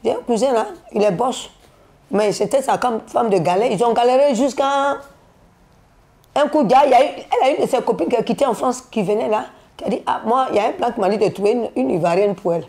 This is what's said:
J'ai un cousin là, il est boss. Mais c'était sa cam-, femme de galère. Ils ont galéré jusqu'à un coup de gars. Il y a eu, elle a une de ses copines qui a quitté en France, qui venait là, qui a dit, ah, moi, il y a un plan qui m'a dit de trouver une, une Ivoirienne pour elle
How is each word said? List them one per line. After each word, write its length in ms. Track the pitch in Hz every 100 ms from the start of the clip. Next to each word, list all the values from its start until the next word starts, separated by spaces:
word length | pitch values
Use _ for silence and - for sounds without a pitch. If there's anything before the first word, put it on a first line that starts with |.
J'ai 80 | 226
un 80 | 440 -
cousin 260 | 233 254
là, 140 | 233 220 370 -
il 100 | 226
est 80 | 208
boss. 400 | 175 247 247 - - - _ _ _ _
Mais 200 | 190 214
c'était 300 | 185 208 277
sa 140 | 269 196
cam-, 260 | 247 220 -
femme 240 | - 233
de 80 | 190
galère. 320 | 165 180 240
Ils 140 | 190
ont 80 | 240
galéré 420 | 226 240 254 285
jusqu'à 640 | 226 277 233 277 277 277 277 - - _ _ _ _ _ _ _ _ _ _ _
un 140 | - 294
coup 160 | 311
de 40 | 233
gars. 140 | 254
Il 60 | 285
y 40 |
a 100 | 247
eu, 40 | 285
elle 400 | - - 508 269
a 20 |
une 120 | 320
de 60 | 214
ses 100 | 247
copines 260 | 254 233 330
qui 80 | 240
a 60 |
quitté 220 | - 226 277
en 80 |
France, 260 | 214 254 247
qui 220 | - -
venait 260 | 190 208 254
là, 160 | 214 - - - -
qui 80 |
a 40 | 339
dit, 140 | 254 -
ah, 140 | -
moi, 220 | 220 247 262
il 60 | 214
y 20 |
a 100 | 220
un 40 |
plan 180 | - 240
qui 100 | 240
m'a 80 | 190
dit 100 | 208
de 100 | 202
trouver 240 | - 202
une, 160 | 240 226 -
une 140 | 262
Ivoirienne 440 | 202 170 175 208
pour 200 | 196 180
elle 120 | 170